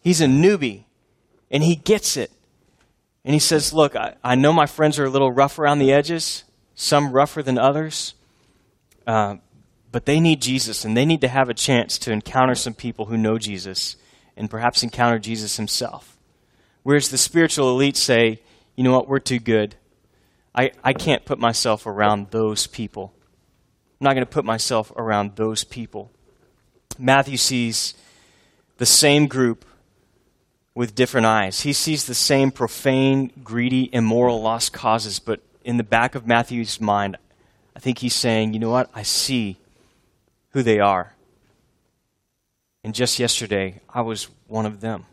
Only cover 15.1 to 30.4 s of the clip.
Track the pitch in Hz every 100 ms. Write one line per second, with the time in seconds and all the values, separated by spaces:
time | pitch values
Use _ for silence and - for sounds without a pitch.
15.1 | 117 107 113 107 - 107 - 123 - -
16.1 | _ _ _ _ _ _ _ - 143 139
17.1 | 135 - 170 160 - 131 127 139 139 -
18.1 | 117 117 110 _ _ _ - 127 127 123
19.1 | 135 - 123 113 110 107 - _ _ _
20.1 | _ _ _ _ - 131 - 123 135 -
21.1 | 139 - 143 117 113 123 107 - 101 104
22.1 | 104 98 113 110 107 - - 107 - 98
23.1 | _ _ _ _ _ _ _ _ _ 139
24.1 | 135 123 151 107 113 - 117 110 - 113
25.1 | 104 101 101 110 110 - - 113 107 98
26.1 | _ _ _ _ _ _ _ _ - 127
27.1 | 139 139 131 - 131 117 110 - - _
28.1 | _ _ _ _ _ _ _ 123 - 151
29.1 | 143 147 131 123 113 _ _ _ _ _
30.1 | _ _ _